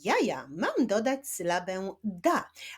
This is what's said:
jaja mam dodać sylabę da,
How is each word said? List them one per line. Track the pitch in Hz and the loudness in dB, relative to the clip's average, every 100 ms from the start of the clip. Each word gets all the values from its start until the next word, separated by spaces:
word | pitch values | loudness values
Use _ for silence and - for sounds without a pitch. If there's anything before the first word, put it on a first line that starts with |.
jaja | 185 440 269 135 127 | 0 2 2 0 -6
mam | 147 285 571 262 | -4 -2 2 2
dodać | 202 226 269 - | 2 2 0 -4
sylabę | - 175 175 180 185 190 - | -4 0 0 0 -4 -6 -6
da, | 214 180 311 320 - - - | -6 0 2 2 0 -10 -16